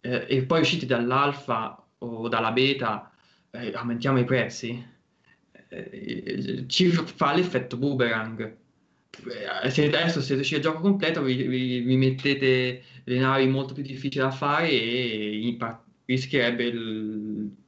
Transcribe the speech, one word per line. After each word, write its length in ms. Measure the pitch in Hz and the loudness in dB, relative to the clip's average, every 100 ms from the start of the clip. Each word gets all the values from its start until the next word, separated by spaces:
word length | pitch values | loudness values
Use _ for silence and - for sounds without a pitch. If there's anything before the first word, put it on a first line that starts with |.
eh, 240 | 123 123 - | -4 -4 0
e 160 | 135 | 0
poi 160 | 131 165 | 2 2
uscite 260 | 147 170 120 | 4 0 0
dall'alfa 960 | 120 120 131 143 143 - 113 113 - _ _ | 0 2 2 2 -2 -4 -4 -4 -10 _ _
o 280 | 120 113 117 | -10 -6 -2
dalla 240 | 117 113 | 0 2
beta, 580 | 117 131 139 117 104 - _ _ _ _ | 2 2 2 -2 -4 -8 _ _ _ _
eh, 200 | - 120 | -10 -8
aumentiamo 460 | - 120 117 139 131 | -6 -4 -2 2 2
i 60 | 123 | 4
prezzi, 600 | 131 117 - 117 123 - _ _ _ _ _ _ - _ | 2 0 -4 -8 -8 -12 _ _ _ _ _ _ -20 _
eh, 960 | - - - - - - - - - - | -14 -14 -12 -8 -8 -6 -6 -4 -6 -4
ci 220 | - 180 | 4 4
fa 440 | 170 - - 147 | 4 0 -2 0
l'effetto 440 | 156 180 127 123 123 | 2 2 -2 -4 -2
boomerang. 800 | 139 131 123 113 110 110 110 - _ _ _ _ _ - - 120 - - | -2 2 2 0 -4 -8 -10 -10 _ _ _ _ _ -16 -12 -10 -6 -2
Eh, 60 | 135 | 0
se 140 | 131 147 | 4 4
adesso 340 | 151 170 165 | 4 2 0
se 140 | 135 139 | 0 0
esce 200 | 139 151 | 0 0
il 40 | |
gioco 180 | 156 160 | 0 2
completo 440 | 185 196 156 165 | 2 4 2 0
vi, 120 | 135 127 131 | 0 0 0
vi, 320 | 127 127 123 | 0 0 0
vi 160 | 120 131 | 2 4
mettete 840 | 131 131 135 139 135 127 127 123 - - | 4 2 0 2 4 4 2 -4 -12 -18
le 160 | - 123 | -2 2
navi 280 | 131 135 131 | 4 4 4
molto 260 | 135 135 | 2 -2
più 80 | 135 | -6
difficili 420 | 135 131 139 135 | -8 -6 -4 0
da 60 | 135 | -2
fare 380 | 135 143 151 165 | 0 0 2 2
e 720 | 131 113 120 123 110 107 107 | 2 2 0 0 -2 -2 -2
in 180 | 117 117 | -2 -2
par-, 240 | 117 117 _ _ - | -6 -8 _ _ -2
rischierebbe 580 | 131 131 143 120 120 120 | -2 0 2 2 2 -2
il, 840 | 117 113 110 107 107 107 107 104 - | -2 -4 -4 -4 -6 -6 -6 -6 -10